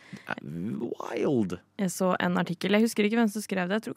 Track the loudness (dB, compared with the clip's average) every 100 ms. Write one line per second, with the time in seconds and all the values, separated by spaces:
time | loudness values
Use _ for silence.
0 | -16 -14 -10 -8 -8 -8 -6 -6 -6 -6
1 | -6 -2 0 2 0 -4 _ -4 -4 0
2 | 0 2 2 0 0 -2 2 4 4 4
3 | 2 4 2 0 -4 -2 0 -2 -2